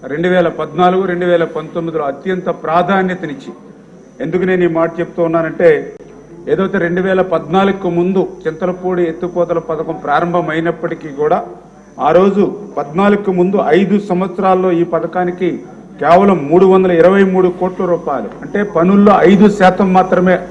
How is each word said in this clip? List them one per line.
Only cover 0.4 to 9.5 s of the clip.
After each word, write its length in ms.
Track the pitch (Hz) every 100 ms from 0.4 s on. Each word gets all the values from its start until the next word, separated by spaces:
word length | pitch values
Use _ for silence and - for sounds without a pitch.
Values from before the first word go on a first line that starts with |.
| 170 127
పద్నాలుగు, 420 | 151 151 180 185 190
రెండు 160 | 175 180
వేల 160 | 175 160 160
పంతొమ్మిదిలో 480 | 156 175 165 156 143
అత్యంత 360 | 139 190 185 180 165
ప్రాధాన్యతనిచ్చి, 880 | 151 165 180 196 185 180 156 135 - - - - - - - -
ఎందుకు 200 | 147 175 185
నేను 160 | 185 170
ఈ 20 | 160
మాట 120 | 165 175
చెప్తూ 200 | 170 - 165
ఉన్నానంటే, 420 | 165 160 156 170 147 135 - - - - - -
ఏదైతే 260 | 147 190 196
రెండు 180 | 170 175 190
వేల 140 | 190 185
పద్నాలుగుకు 540 | 160 151 190 196 190 180 170
ముందు 240 | 180 190 165 - 160
చింతలపూడి 580 | 156 180 180 185 180 170
ఎత్తిపోతల 500 | 165 185 180 170